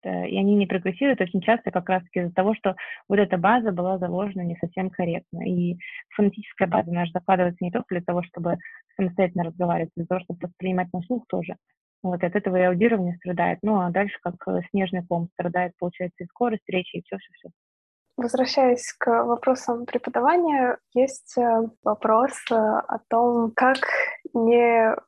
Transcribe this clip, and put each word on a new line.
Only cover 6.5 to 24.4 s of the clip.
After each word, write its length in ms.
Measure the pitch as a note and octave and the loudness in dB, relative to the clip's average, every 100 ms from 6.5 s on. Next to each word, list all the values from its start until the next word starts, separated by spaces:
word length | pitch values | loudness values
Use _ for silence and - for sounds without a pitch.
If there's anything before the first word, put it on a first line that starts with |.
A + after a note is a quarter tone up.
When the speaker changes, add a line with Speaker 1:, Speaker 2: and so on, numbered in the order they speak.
| - F#3+ | -4 0
Speaker 1:
база 240 | E3+ E3+ | 0 0
наша 200 | F3 F3 | -2 -2
закладывается 520 | F3 - F#3 F3+ F3 | -4 0 2 2 0
не 60 | F3+ | -4
только 160 | A3+ - F3 | -4 -4 -6
для 60 | |
того, 200 | F3 F3 | -2 -4
чтобы 340 | F3+ - E3+ F3 - - _ - | -4 -6 -4 -4 -8 -20 _ -4
самостоятельно 480 | F#3+ F3 F#3 F3+ | -4 2 0 0
разговаривать, 460 | E3+ E3+ F3 E3+ E3 - | -6 -2 -2 0 -4 -6
а 40 | |
для 60 | E3+ | -4
того, 140 | F#3 | -4
чтобы 180 | F3+ E3+ | -4 -10
воспринимать 500 | F3 _ F#3 F#3 F3+ | -10 _ -4 -2 -4
на 100 | F3+ | -6
слух 220 | F3 B3 - | -6 -6 -4
тоже. 280 | F3+ E3+ F3 _ _ _ _ | -6 -6 -12 _ _ _ _
Вот, 200 | F#3 F3+ | -6 -2
от 120 | F3 G3 | 0 0
этого 200 | G3+ F#3 | 0 2
и 40 | |
аудирование 540 | F3+ F3 A3+ A3+ F3+ F3 | 2 4 2 0 -2 -6
страдает. 420 | F3+ F3 F3 E3+ | -6 -2 -2 -2
Ну, 180 | G#3 G#3 | 0 0
а 100 | F3+ | 0
дальше, 280 | F3 G3+ - | 0 -2 -4
как, 140 | F3 F3 - | -10 -8 -6
э, 140 | F#3 F3 | -4 -2
снежный 340 | G3 F#3+ F#3 F3 | -2 -2 -4 -4
ком, 220 | E3+ E3+ | -4 -4
страдает, 380 | - F3 F3 F3+ _ | -4 -4 -2 -4 _
получается, 460 | F3 - F3+ _ | -8 -6 -10 _
и 40 | F3 | -16
скорость 360 | - A#3+ G#3+ - | -4 -2 -2 -4
речи, 280 | F3+ F3+ F3+ | -4 -4 -12
и 40 | - | -10
все-все-все. 440 | F#3+ - _ F3 _ _ _ _ _ _ - | -12 -12 _ -20 _ _ _ _ _ _ -6
Speaker 2:
Возвращаясь 760 | A#3+ B3+ B3+ - B3+ B3 - - | -2 0 0 4 4 4 -2 -4
к 100 | - A#3 | 0 2
вопросам 600 | A#3+ A#3+ - B3+ - A#3 A#3+ | 2 0 0 0 0 -4 -2
преподавания, 920 | A#3+ - B3+ B3+ F4 E4+ C#4+ B3 - _ | -4 -2 0 2 4 2 2 0 -2 _
есть, 420 | B3 C4+ C4 - - | 0 0 0 -6 0
э, 300 | A#3+ A3+ A3+ - | 2 2 0 -2
вопрос, 480 | - G#3+ A3 A3 C4+ C4+ - | -2 0 4 4 4 -2 0
э, 40 | |
о 440 | A3+ G#3+ A3 - A3 _ | 2 2 0 -2 -8 _
том, 440 | A3+ A#3+ A#3+ A3+ - | 2 4 2 0 4
как 220 | B3+ C4 - - - - - | 4 4 0 -2 -2 -6 -6
не 600 | A#3 | 0